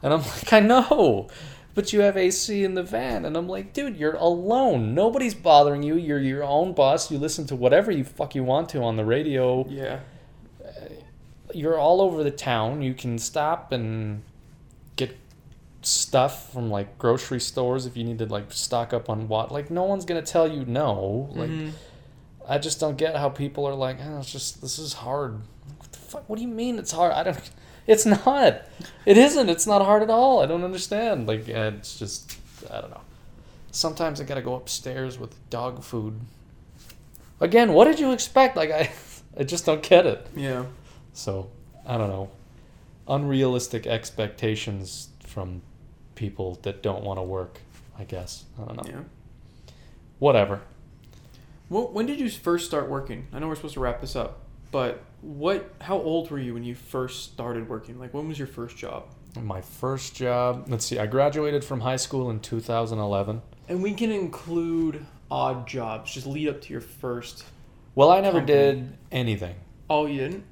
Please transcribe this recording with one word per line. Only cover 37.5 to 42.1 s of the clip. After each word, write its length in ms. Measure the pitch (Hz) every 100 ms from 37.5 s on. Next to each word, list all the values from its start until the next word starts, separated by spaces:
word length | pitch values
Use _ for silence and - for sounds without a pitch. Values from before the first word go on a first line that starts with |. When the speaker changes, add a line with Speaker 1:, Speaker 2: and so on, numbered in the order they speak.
| 220 233
Speaker 1:
what 120 | 165 254
did 120 | 311
you 120 | 277
expect? 440 | 247 - - 262 262
Like, 140 | 156
I, 200 | 156 156 - -
<laughs> 240 | - - -
I 60 |
just 200 | 139 170 -
don't 160 | 156
get 240 | - 180 175
it. 200 | 101 - -
Speaker 2:
Yeah. 280 | 139 127 127 - - - -
Speaker 1:
So, 380 | - - 98 95 - - - -
I 100 | 120
don't 120 | 104